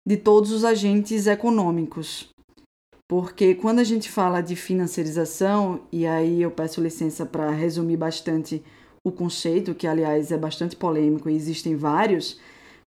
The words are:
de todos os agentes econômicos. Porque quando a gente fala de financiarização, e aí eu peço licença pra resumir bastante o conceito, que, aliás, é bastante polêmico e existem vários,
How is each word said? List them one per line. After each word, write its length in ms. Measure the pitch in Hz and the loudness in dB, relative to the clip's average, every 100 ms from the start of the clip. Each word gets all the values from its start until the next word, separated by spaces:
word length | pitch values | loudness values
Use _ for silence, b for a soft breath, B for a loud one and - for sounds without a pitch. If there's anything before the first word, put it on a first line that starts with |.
| - | -2
de 100 | 208 | 2
todos 340 | 214 214 208 | 6 6 6
os 120 | 220 | 2
agentes 640 | 226 220 202 208 208 220 208 | 2 2 4 2 2 0 2
econômicos. 1000 | 208 233 226 175 170 160 165 151 - - _ _ _ _ _ _ _ - | 2 2 2 2 0 -2 -6 -10 -12 -16 _ _ _ _ _ _ _ -4
Porque 440 | 175 180 - 190 | -2 -2 2 4
quando 260 | 180 220 240 | 4 4 4
a 40 | |
gente 260 | 226 226 214 | 4 0 -2
fala 320 | - 185 180 | 0 2 2
de 140 | 170 175 | -2 -6
financiarização, 1300 | - 185 175 180 156 156 160 - 190 208 196 151 - | -2 -2 0 -2 -4 -2 -2 0 2 2 0 -2 -6
e 160 | 165 165 | -4 0
aí 340 | 160 165 170 | 2 2 2
eu 100 | 175 | 0
peço 300 | 165 160 - | -2 -6 -2
licença 440 | 165 160 160 156 160 | -4 -2 -4 -4 -6
pra 260 | 160 151 | -4 -2
resumir 460 | 156 165 160 165 160 | 0 -2 -2 -2 0
bastante 680 | 160 160 - 160 151 156 b b b b | -2 -4 -2 -2 -2 -8 b b b b
o 80 | 185 | -6
conceito, 640 | 180 175 - 165 175 190 165 | -4 -4 -2 0 0 0 -4
que, 100 | 170 | -2
aliás, 460 | 160 156 151 151 | 0 2 0 0
é 60 | 160 | -2
bastante 380 | 156 - 170 - | -4 -4 -6 -4
polêmico 540 | 180 156 151 151 156 | -2 2 2 2 0
e 60 | 156 | -2
existem 400 | 151 156 170 156 | -2 -6 -4 -2
vários, 640 | 151 156 220 175 - B B B B B | 0 2 2 0 -2 B B B B B